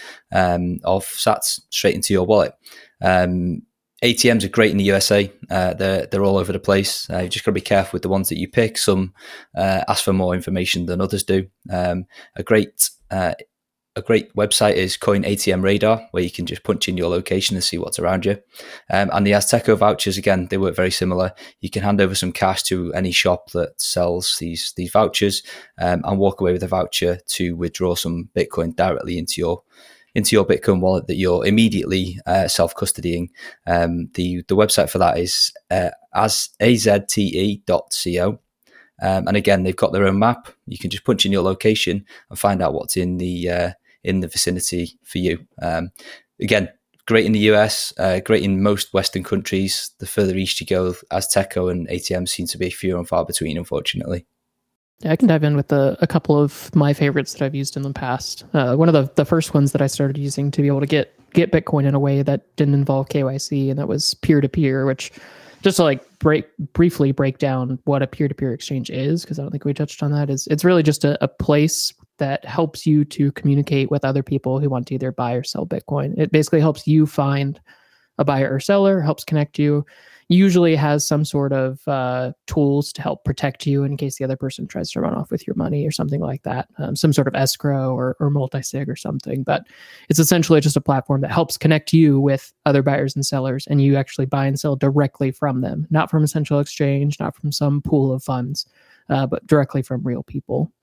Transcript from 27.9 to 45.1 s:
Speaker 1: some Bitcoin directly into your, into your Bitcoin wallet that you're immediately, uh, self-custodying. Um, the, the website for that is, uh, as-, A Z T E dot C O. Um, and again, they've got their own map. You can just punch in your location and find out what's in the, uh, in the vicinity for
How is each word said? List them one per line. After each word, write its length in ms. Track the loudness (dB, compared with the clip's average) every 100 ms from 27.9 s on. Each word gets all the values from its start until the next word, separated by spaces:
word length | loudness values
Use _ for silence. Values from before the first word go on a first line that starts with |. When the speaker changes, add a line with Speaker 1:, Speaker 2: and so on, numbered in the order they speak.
Speaker 1:
some 340 | -2 -4 -6 -4 -4
Bitcoin 400 | -2 -4 -4 -2
directly 400 | 0 -2 -4 -6
into 240 | -6 -4
your, 220 | -2 -4 _ _ -20 _ _
into 200 | -4 2
your 120 | 2 4
Bitcoin 340 | 2 2 2
wallet 260 | 2 0 -2
that 80 | -2
you're 280 | 0 2
immediately, 760 | 2 4 4 2 -2 -2 -2 -6
uh, 240 | -2 0 0
self-custodying. 800 | 0 0 -2 -6 -4 -4 -4 -6 -12 -20 -12 -2
Um, 420 | 0 0 -2 -6
the, 280 | -4 -4 -4 0
the 80 | 2
website 320 | 4 2 0
for 80 | 2
that 220 | 2 2
is, 340 | -2 0 -2 -4 _
uh, 200 | -2 -2 -6 _
as-, 340 | -2 0 -2 -6 _
A 140 | 2 4
Z 240 | 4 2 0
T 160 | -2
E 400 | 0 0 -2 -2 -2
dot 260 | -2 -2
C 260 | -6 -4 0
O. 180 | -2 -4 _ _ _ -20 _ _
Um, 260 | -2 -2 0
and 80 | 0
again, 260 | 2 2
they've 140 | 2 0
got 160 | 0
their 140 | 2 2
own 120 | 4
map. 300 | 2 0 -8 _ -18
You 120 | -10
can 100 | -8
just 160 | -4
punch 220 | -2 0 2
in 60 |
your 100 | 2
location 640 | 0 2 2 2 0 -4 -6 -20 _
and 80 | -2
find 240 | 0 2
out 100 | 0
what's 240 | -2 -4 -2
in 220 | -2 -2
the, 320 | -4 -4 -2
uh, 200 | -2 -4 -6 _ _
in 160 | -2 -2
the 80 | -2
vicinity 720 | -4 -2 -2 -2 -4 -6 -10
for 160 | -10